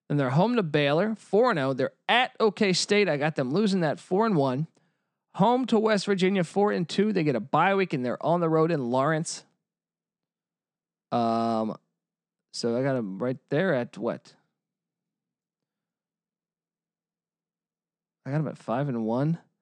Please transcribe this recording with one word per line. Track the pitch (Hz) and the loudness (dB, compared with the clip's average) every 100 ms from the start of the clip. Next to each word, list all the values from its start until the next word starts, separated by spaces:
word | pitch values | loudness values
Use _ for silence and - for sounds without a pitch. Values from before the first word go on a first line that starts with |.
| - | -4
Then | 147 | -2
they're | 131 | 0
home | 139 214 247 | 2 2 2
to | |
Baylor, | 165 147 143 156 208 220 | 0 0 2 2 0 -4
four | - 202 247 | -2 2 2
and | 170 | 2
oh. | 135 | 0
They're | 131 131 _ - | 0 -2 _ 0
at | 226 247 - | 2 2 0
OK | 220 - 208 | -2 2 0
State. | 180 - 202 190 | 0 2 2 2
I | 147 | 0
got | 151 | -2
them | 151 127 | -2 -2
losing | 165 220 190 | 0 0 0
that | 156 104 | -2 -4
four | - 185 226 | -2 0 2
and | 175 | 2
one. | 135 127 160 _ _ _ _ _ _ | 2 0 -4 _ _ _ _ _ _
Home | - 208 247 247 | 0 2 2 2
to | 220 | 2
West | 220 208 196 | 2 0 0
Virginia, | 196 185 196 | 0 2 2
four | 165 196 208 | -2 0 0
and | 196 160 | 0 -4
two. | - 214 | 0 0
They | 185 | 2
get | 151 120 | 0 -2
a | |
bye | 104 147 180 | 0 2 2
week, | 196 185 | 2 0
and | 139 | -2
they're | 123 107 | -4 -4
on | 147 175 | 0 0
the | 165 | 2
road | 160 160 | 2 2
in | 160 120 | 0 0
Lawrence. | 127 143 160 170 - - _ _ _ _ _ _ _ _ _ _ _ _ _ _ _ - | 0 0 0 -4 -10 -16 _ _ _ _ _ _ _ _ _ _ _ _ _ _ _ -6
Um, | 120 117 113 113 113 110 - _ _ _ _ _ _ _ | -2 0 0 0 -2 -2 -6 _ _ _ _ _ _ _
so | - 120 | -6 -2
I | 117 | -2
got | 139 131 | -2 -2
'em | 101 95 | -4 -6
right | 123 127 - | -6 -6 -4
there | 143 190 | -2 0
at | 135 120 92 | -2 -4 -6
what? | 110 80 - _ _ _ _ _ _ _ _ _ _ _ _ _ _ _ _ _ _ _ _ _ _ _ _ _ _ _ _ _ _ _ _ _ _ _ _ _ _ _ | -6 -6 -12 _ _ _ _ _ _ _ _ _ _ _ _ _ _ _ _ _ _ _ _ _ _ _ _ _ _ _ _ _ _ _ _ _ _ _ _ _ _ _
I | 135 | -6
got | 147 | -4
'em | 135 | -4
at | - | -8
five | - 117 143 | -6 -4 -2
and | 117 | -4
one, | 110 120 151 170 _ _ | -2 -2 -2 -2 _ _